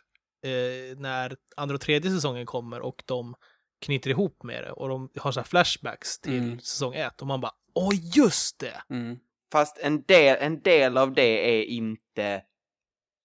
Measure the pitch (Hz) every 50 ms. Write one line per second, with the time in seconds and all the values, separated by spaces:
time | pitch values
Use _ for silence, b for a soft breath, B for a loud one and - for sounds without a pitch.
0 | _ _ _ _ _ _ _ _ - 135 131 127 123 127 127 131 131 127 131 135
1 | 139 131 131 131 127 127 135 - _ _ - - 147 139 139 131 - - 151 151
2 | 160 190 190 170 139 143 123 123 120 - - 123 120 117 120 120 127 127 - -
3 | - - 127 123 120 120 120 b b b b b b b b - - - 143 127
4 | - 131 131 156 202 165 - _ - 120 120 120 - - - - 135 135 131 131
5 | 131 131 - - - 139 123 127 120 - 175 180 170 - - - - 117 107 -
6 | - - - - - 160 127 123 120 117 120 123 - - - - 139 123 131 156
7 | 143 120 - - 135 139 135 127 123 110 - _ _ _ - - 190 196 202 180
8 | 165 170 175 294 269 185 - - - - - - 135 120 - - - - 135 120
9 | 117 117 123 123 _ _ _ _ _ - - 151 147 - - - - 147 151 147
10 | - - 190 170 147 135 131 - 139 151 160 143 - 190 170 147 135 127 123 131
11 | 135 135 135 143 127 113 110 104 98 120 113 110 107 - 120 117 113 110 110 -
12 | _ _ - 110 104 101 101 95 - _ _ _ _ _ _ _ _ _ _ _
13 | _ _ _ _